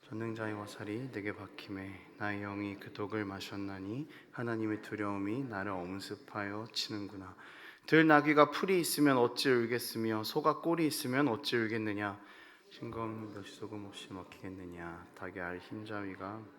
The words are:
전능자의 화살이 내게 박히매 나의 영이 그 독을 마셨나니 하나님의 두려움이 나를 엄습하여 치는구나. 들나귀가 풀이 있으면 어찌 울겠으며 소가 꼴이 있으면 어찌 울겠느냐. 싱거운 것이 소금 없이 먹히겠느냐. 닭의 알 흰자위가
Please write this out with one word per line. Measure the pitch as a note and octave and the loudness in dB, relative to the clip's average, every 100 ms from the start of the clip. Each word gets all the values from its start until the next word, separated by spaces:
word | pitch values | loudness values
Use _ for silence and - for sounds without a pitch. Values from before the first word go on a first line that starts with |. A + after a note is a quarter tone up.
| - | -10
전능자의 | A2 A2+ A2 A2 G#2+ | -6 -6 -4 -4 -4
화살이 | G#2 - G#2 G#2+ C3 | -8 -10 -6 -6 -6
내게 | A2+ G2+ G2 | -6 -6 -6
박히매 | G2 - - G2 F#2+ F#2+ - - | -10 -14 -10 -8 -8 -12 -18 -6
나의 | G#2+ G2+ | -4 -4
영이 | G2+ G2+ G2+ G2 | -4 -4 -6 -6
그 | - | -12
독을 | G2+ G#2 G#2+ G2+ | -8 -4 -2 -4
마셨나니 | G2 - G2+ G2 F#2+ F#2+ A#2 D#3 - - | -6 -8 -6 -6 -6 -6 -6 -8 -12 -14
하나님의 | - A#2+ A2+ A2 G#2+ | -6 -2 0 0 -2
두려움이 | - G#2 G#2 G2+ G2 A#2+ | -4 -4 -2 -2 -2 -2
나를 | C3+ G2+ G2 | -4 -4 -4
엄습하여 | F#2+ F2+ G2 - G#2 - G#2+ G2+ G#2+ A2+ | -4 -4 -6 -8 -10 -8 -6 -6 -6 -6
치는구나. | - - A2 G2 G2 F#2+ F#2 - - - - - | -6 -4 -4 -6 -10 -14 -16 -18 -18 -18 -18 6
들나귀가 | D#3 D#3+ D3 D3 D3 C#3+ | 8 10 10 10 8 8
풀이 | - F#3+ F#3+ | 6 2 4
있으면 | D3+ - D3 C3 | 4 4 6 8
어찌 | A#2+ - C#3 | 4 4 4
울겠으며 | B2 A#2 A#2+ - A#2 A2+ A2 | 6 4 0 -2 -2 0 0
소가 | A2 D3+ D3+ D3 | 0 2 2 2
꼴이 | D#3+ E3 D#3 | 2 2 2
있으면 | C#3+ B2 C3 D3 | 0 0 2 4
어찌 | G#2+ - A#2+ | 2 0 0
울겠느냐. | A2+ A2+ A2 G2+ G#2 G2 - - - - - | 2 0 -2 -2 -2 -4 -12 -20 -20 -20 -20
싱거운 | - A#2+ A2+ A2+ A2 A2 G2+ | -12 -8 -6 -6 -6 -10 -12
것이 | F#2+ | -14
소금 | - G#2 G#2+ G2+ | -12 -10 -10 -10
없이 | - - | -14 -12
먹히겠느냐. | F#2+ F2+ - G2 F#2+ F2+ F2 E2+ E2+ F2+ | -12 -12 -12 -12 -10 -12 -10 -10 -10 -16
닭의 | - F#2 F#2+ | -12 -10 -6
알 | F2 F2+ | -6 -6
흰자위가 | - A2 G#2+ G#2 G2 F#2+ F#2+ A2 G#2 | -8 -12 -8 -6 -6 -8 -8 -10 -12